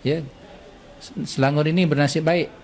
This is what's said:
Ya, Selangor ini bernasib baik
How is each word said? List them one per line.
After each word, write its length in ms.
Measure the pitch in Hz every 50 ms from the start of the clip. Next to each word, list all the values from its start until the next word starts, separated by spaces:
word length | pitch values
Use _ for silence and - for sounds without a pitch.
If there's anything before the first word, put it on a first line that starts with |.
| -
Ya, 240 | 131 147 170 151 135 - - - - - - - - - - - - - - - - - - -
Selangor 480 | - - - 135 135 147 147 151 156
ini 160 | 160 180 185
bernasib 400 | 165 147 139 143 135 - 160 156
baik 240 | 156 170 175 151 - - -